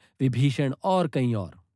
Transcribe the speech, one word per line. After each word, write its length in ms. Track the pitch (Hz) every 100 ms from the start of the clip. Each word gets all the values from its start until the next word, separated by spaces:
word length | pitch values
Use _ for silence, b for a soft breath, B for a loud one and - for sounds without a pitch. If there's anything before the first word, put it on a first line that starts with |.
| b -
विभीषण 540 | 131 123 143 123 139 -
और 240 | 190 185 160
कई 260 | 139 123
और। 300 | 110 87 - _